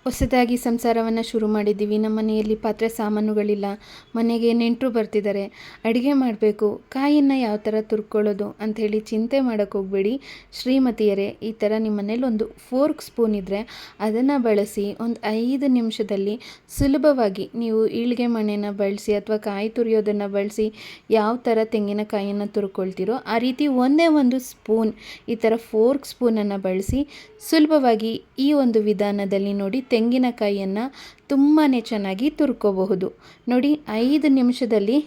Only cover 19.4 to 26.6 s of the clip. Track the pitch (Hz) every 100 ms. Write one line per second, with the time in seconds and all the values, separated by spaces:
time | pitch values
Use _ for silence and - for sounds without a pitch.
19.4 | 214 196 214 233 226 220 208 208 202 202
20.4 | 208 214 220 - - - - 220 208 247
21.4 | 247 220 226 220 202 208 214 214 202 202
22.4 | 202 208 202 196 190 185 190 247 - 226
23.4 | 247 254 294 254 254 302 330 302 254 262
24.4 | 254 - - 220 220 214 - - - 226
25.4 | 226 226 - 220 233 277 - - 240 220
26.4 | 208 196